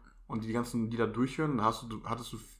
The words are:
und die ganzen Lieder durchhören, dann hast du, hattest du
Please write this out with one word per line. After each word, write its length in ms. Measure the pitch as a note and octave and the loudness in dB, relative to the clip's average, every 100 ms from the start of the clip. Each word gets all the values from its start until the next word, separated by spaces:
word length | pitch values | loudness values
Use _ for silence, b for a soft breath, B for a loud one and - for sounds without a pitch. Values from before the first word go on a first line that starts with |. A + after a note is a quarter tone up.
| - - - | -20 -20 -6
und 180 | A2+ | -4
die 80 | A2 | 0
ganzen 380 | A#2+ A#2+ A#2+ A2 | 0 0 0 0
Lieder 160 | A#2 A2 | 2 2
durchhören, 520 | A#2 C3 - D#3 B2 | 2 0 2 0 4
dann 80 | A2 | 4
hast 240 | A2+ A#2 | 2 -4
du, 120 | G#2+ | -8
hattest 280 | A2 A#2+ A#2 | -4 -6 -6
du 60 | A2+ - - | -12 -14 -14